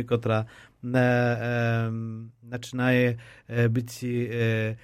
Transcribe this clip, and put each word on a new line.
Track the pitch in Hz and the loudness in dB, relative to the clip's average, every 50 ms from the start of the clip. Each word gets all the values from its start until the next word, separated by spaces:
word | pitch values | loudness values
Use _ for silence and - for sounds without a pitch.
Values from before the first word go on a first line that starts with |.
| 123 | 0
która, | 120 123 113 117 117 110 107 110 113 - - - - _ _ - | 0 0 0 2 2 0 0 0 -4 -8 -18 -20 -20 _ _ -8
e, | 123 123 127 123 123 123 123 123 120 120 113 117 120 120 120 117 117 117 117 113 | -2 2 2 4 4 4 4 2 2 0 0 -2 -2 -2 0 0 0 0 0 0
em, | 113 113 113 113 113 113 110 113 117 120 _ - 117 | -2 -4 -6 -6 -8 -8 -10 -12 -16 -18 _ -14 -12
zaczynaje, | 120 123 123 - - 127 123 127 127 123 123 123 120 117 - - - - _ | -12 -10 -10 -8 -4 -2 2 4 4 4 4 4 2 -2 -8 -14 -20 -20 _
e, | - 117 120 117 117 | -6 0 2 2 2
być, | 113 131 117 120 - - 127 | 2 0 -2 -4 -8 -8 -6
e, | 123 120 120 120 113 113 117 117 113 113 110 110 110 113 113 | -4 -2 -2 -2 -2 -2 0 0 2 2 0 0 -2 -4 -8